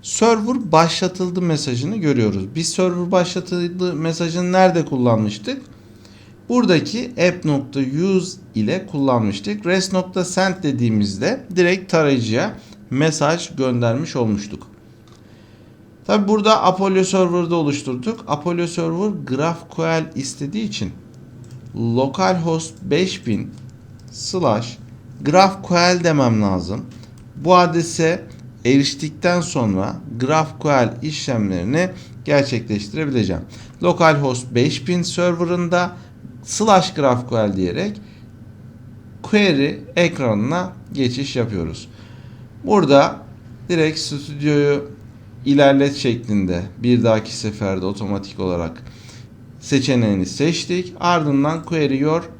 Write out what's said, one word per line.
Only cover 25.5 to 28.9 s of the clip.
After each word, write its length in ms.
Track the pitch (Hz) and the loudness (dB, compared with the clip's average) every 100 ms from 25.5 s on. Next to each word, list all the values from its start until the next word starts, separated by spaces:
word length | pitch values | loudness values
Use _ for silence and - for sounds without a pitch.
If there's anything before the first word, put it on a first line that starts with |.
| 190 - | 2 -2
Q 60 | |
L 300 | 175 180 180 | 2 4 4
demem 380 | 170 151 127 110 | 2 4 4 4
lazım. 420 | 101 92 85 107 - - - - - - | 2 0 -4 -8 -10 -16 -20 -20 -20 -6
Bu 200 | 143 180 | 4 6
adrese 680 | 175 165 165 - 160 180 - - - - | 6 2 -2 0 0 0 -6 -18 -20 -4
eriştikten 760 | 120 139 139 | 2 4 4